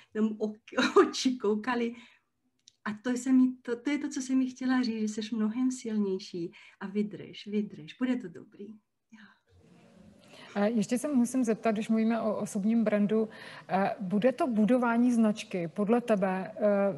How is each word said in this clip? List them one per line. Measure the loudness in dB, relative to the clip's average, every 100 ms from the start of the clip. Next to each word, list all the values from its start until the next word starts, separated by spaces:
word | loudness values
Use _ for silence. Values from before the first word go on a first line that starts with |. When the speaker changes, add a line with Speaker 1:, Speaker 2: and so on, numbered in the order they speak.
| _
Speaker 1:
jenom | -2 -2 -2
ok-, | -6 -8 -6 -2 4 6
<laughs> |
oči | 4 2 -2 0
koukaly. | -2 -2 -2 -2 -4 -6 -18 _ _ _ _ _ _ _
A | -10 -6
to | -4 -2
se | 4
mi, | 6 4 2
to, | -8 -6
to | -2
je | -2
to, | -4
co | -6
jsem | -2 0
mi | -2
chtěla | -2 0 0
říct, | 0 -2
že | -4
seš | -4 -4
mnohem | -2 -2 0 -2
silnější | -2 -4 -2 0 -2 -6 -8 -8 -10 -20 -14
a | -6
vydrž, | -2 -2 -6 -14 -16 -6
vydrž, | -4 -4 -8 -14 -4
bude | -2 -2
to | -6
dobrý. | -14 -18 -18 -18 -20 _ _ _
Jo. | -20 -20 _ _ _ _ _ -20 -20 -20 -20 -20 -20 -6
Speaker 2:
Eh, | 0 2
ještě | 2 0 0
se | 2
musím | 2 2 2
zeptat, | 0 0 0
když | 0 0
mluvíme | 2 2 0
o | -2 -2
osobním | -4 -2 0 2
brandu, | 2 2 2 2 -2 -6 -18 -16 -4
eh, | 0 0 -2
bude | -2 2 2
to | 2 0
budování | 2 4 4 2 2 4
značky | 4 2 0 -4 -6 -4
podle | -2 2 2
tebe, | 2 0 0 -2 -6 0
eh, | 2 2 0